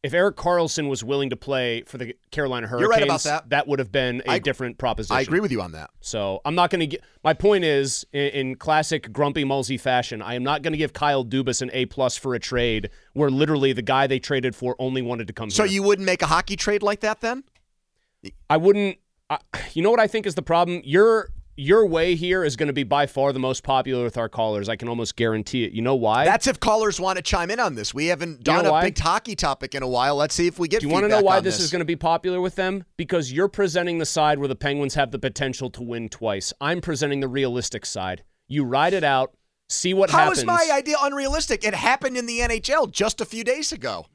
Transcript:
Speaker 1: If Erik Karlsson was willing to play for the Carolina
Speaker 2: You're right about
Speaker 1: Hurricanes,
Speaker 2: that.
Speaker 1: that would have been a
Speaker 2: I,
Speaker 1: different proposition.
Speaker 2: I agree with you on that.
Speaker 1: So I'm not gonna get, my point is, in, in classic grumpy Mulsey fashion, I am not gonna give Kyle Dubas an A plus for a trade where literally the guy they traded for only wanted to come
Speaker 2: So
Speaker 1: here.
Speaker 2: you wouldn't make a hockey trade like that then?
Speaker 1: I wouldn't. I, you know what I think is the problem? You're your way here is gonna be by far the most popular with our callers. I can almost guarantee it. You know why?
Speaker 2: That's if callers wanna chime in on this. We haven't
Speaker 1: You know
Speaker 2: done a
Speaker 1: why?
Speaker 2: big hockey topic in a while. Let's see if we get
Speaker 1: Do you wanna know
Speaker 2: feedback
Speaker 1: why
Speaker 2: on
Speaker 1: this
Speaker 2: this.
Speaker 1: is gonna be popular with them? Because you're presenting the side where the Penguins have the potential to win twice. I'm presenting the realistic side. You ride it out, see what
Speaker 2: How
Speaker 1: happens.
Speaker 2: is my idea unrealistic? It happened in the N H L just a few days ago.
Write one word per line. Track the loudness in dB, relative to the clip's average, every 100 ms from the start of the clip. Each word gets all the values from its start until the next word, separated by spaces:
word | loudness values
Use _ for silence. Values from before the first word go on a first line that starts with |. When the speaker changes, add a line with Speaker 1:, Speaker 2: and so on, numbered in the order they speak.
Speaker 1:
If | 0
Erik | 2 2 2
Karlsson | 0 2 0 -2 -2
was | -4
willing | -2 -2 -2
to | -4
play | -4 -2 0 -4 -8
for | -12
the | -12 -12 _
Carolina | -4 -2 -2 -4
Speaker 2:
You're | 0 4
right | 4
about | 4 2
Speaker 1:
Hurricanes, |
Speaker 2:
that. | 0 -4 0
Speaker 1:
that | 0 2
would | -2
have | 0
been | 0 0 -2 -2
a |
Speaker 2:
I, | 0
Speaker 1:
different | 0 -2 -6 -2
proposition. | -2 -2 -2 -2
Speaker 2:
I |
agree | 0 0
with | 0
you | -2
on | -4
that. | -12 -16 _
Speaker 1:
So | -8 -4 -4 -4
I'm | -2 2
not | 0
gonna | 0 -4
get, | -6 _ _
my | -2
point | 2 4 4
is, | 4 2 0 -4 -6
in, | -2 -2
in | -2 -4 -4
classic | 0 2 2 -4 -6
grumpy | -2 0 0 0
Mulsey | -2 -2 -2
fashion, | 0 0 0 -8
I | -8 -4
am |
not | -2 -2
gonna | -2 -2
give | -4
Kyle | 0 0 2
Dubas | 0 -2 0 -2
an | -4
A | -4 -4
plus | 0 -2 0
for | -4 -4
a |
trade | -2 0 0 0 -4 -12 _
where | 0 2
literally | 4 2 4 2
the | 0
guy | 0 2 2
they | 0
traded | -2 -2 -2 -4
for | -6 -4
only | -4 -2
wanted | -4 -6 -8
to |
come | -8 -4
Speaker 2:
So | 0
Speaker 1:
here. | 2
Speaker 2:
you | 2
wouldn't | 2 2 2
make | 0
a | 2
hockey | 0 0 -4
trade | -2 0
like | 0 0
that | -4 -2
then? | -4 -6 -10 _ _ _ _ _ _ _ -20 -20 0
Speaker 1:
I | 4
wouldn't. | 6 4 2 -2 _ _ _
I, | -8 _ -12 -6
you | 0
know | 2
what | 4
I | 2
think | 0 -4
is | -6
the |
problem? | 0 2 2 -2
You're | 2 4 6 4 -2 -14 -16 -8
your | 4 6 6
way | 4 2 0
here | 0 0
is | 0 0
gonna | -2
be | -2
by | 0 2 2
far | 0 0
the | 0
most | -2 -4
popular | 0 0 2 -2
with | -2 -2
our | -6
callers. | -2 -2 -2 -4
I | -6
can | -6
almost | -6 -6 -2
guarantee | 0 0 -2 -4 -2
it. |
You | -2
know | 0
why? | 2 2 4 4
Speaker 2:
That's | 4 2
if | 0
callers | 0 2 0 0
wanna | -2 -2
chime | -2 -2 -2
in | -2
on | -2 -2
this. | -6
We | -2 0
haven't | 0 -4 -4 0
Speaker 1:
You |
know | 2
Speaker 2:
done | 4
a |
Speaker 1:
why? | 4 2
Speaker 2:
big | 0
hockey | 0 0 -2 -2
topic | -2 -2 -6 -6
in |
a | -2
while. | 2 2 2
Let's | 0
see | 2 0
if | 0
we | 0
get | 0
Speaker 1:
Do | 2
you |
wanna | 2 4
know | 6
Speaker 2:
feedback | 6
Speaker 1:
why | 4
Speaker 2:
on |
Speaker 1:
this | 2 -2
Speaker 2:
this. | -2
Speaker 1:
is |
gonna | -2 -2
be | 0
popular | 0 0 0 -2
with | -2 -2
them? | -2 -4 -8 -10
Because | -2 -2 0
you're | 0 0
presenting | 2 0 0 0 -2
the | -2
side | 2 2 2
where | -2
the | -2
Penguins | -2 -2 -2 0
have | -2
the | -2
potential | -6 -4 -6 -4 -8
to | -8
win | -8 -8 -8
twice. | -4 -4 -2 -6 -6
I'm | -4 -4
presenting | -4 -2 -2 -2
the | -2
realistic | 0 -2 -2 -6 -8 -8
side. | -6 -6 -6 -12 _ _
You | -2
ride | 0 2 2
it | 2
out, | 2 2 0 _ _ _ _
see | -4 0
what | 2 4
Speaker 2:
How | 6
Speaker 1:
happens. | 4 2
Speaker 2:
is | 2
my | 2 4
idea | 2 2 0
unrealistic? | 0 0 -2 -2 -2 -2
It | -2 0
happened | 0 0 0 -4
in | -6
the | -2
N | -2
H | -2 0
L | 0 0
just | 0 -2 -2
a | -8
few | -4
days | -2 -2 -4
ago. | -6 -8 -8 -12